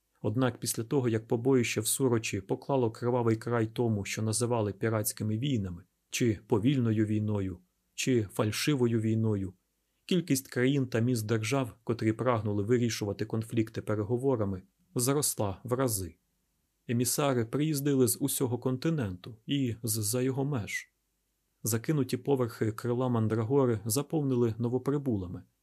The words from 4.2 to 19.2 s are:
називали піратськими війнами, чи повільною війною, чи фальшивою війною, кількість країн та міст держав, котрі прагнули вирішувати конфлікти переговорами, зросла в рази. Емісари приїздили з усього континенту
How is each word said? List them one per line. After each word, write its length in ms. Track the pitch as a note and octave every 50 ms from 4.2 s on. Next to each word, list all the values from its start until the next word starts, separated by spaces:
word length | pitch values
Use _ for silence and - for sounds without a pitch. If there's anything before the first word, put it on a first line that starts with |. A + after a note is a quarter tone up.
називали 520 | A2 A2 G#2 G#2+ A#2+ A#2 A#2+ A#2 G#2 G2+ G2
піратськими 640 | - A2+ A2+ A2+ G#2+ G#2+ - - - A2 G#2+ G#2+ A2
війнами, 460 | C3 D3 C3 A2 G2 F#2 F2 F2 - _ _ _ _ _
чи 300 | - - B2+ A#2 G#2 - - -
повільною 580 | D3+ - G#2+ C3+ D3 C3 A#2 A2+ G#2+ A2 G#2+
війною, 540 | G#2 A2 G#2+ G#2+ G#2+ G#2 G2+ G2 F#2+ F#2 - _ _ _ _ _ _ _
чи 280 | - - C3+ B2+ A#2 G#2
фальшивою 760 | F#2 - - A2+ G#2+ - - - D3+ D3+ B2+ B2 A#2 A#2 A2+
війною, 540 | G#2+ A2 A2 A2 A2+ A2 G#2+ G2 F#2+ F#2 - _ _ _ _ _ _ _ _ _ _
кількість 420 | - F#3+ F3 E3+ - C#3+ C3 - -
країн 400 | - B2 B2 C3 C#3+ C#3 C3 A#2
та 120 | - A2+
міст 260 | A2+ B2+ B2+ A2+ G#2+
держав, 500 | G#2+ A#2 A2 A2 G#2+ C#3 C#3 C3 A2 - - _
котрі 300 | - A#2 - B2+ A2 G#2+
прагнули 500 | - A2+ B2+ A#2+ G#2+ G#2 G#2+ G2+ G#2 G2
вирішувати 640 | G#2+ B2+ A#2 A#2+ A2+ - - G#2+ G2+ F#2+ - G#2+
конфлікти 560 | A2 A#2 A2+ A2+ - A#2+ A#2 A2 A2+ - -
переговорами, 800 | - - G#2+ G#2+ G#2 G2+ B2 A#2+ C3 C#3 C3 G#2+ G#2 G2 F#2+ F2+ - _ _ _ _ _ -
зросла 680 | C3 A#2 C3+ C#3 D3+ C3+ - - - A2 G2 F2+ - -
в 100 | A2+ B2
рази. 420 | B2 C3+ B2 G#2 F#2+ F#2 D#2+ - _ _ _ _ _ _ _ _ _ _ _ _ _ _ -
Емісари 580 | A#2+ A#2+ B2 - - - D3 C#3+ C3 A#2+ A2+
приїздили 640 | A2+ - C3+ D3+ D#3+ D3+ C#3 C#3+ D3 C#3 C3 B2+ A2+
з 100 | - -
усього 360 | C#3+ C3+ - - C#3 A#2 B2 A#2
континенту 800 | - C3 B2+ B2+ - E3 E3 D3 A#2 F#2+ F2+ -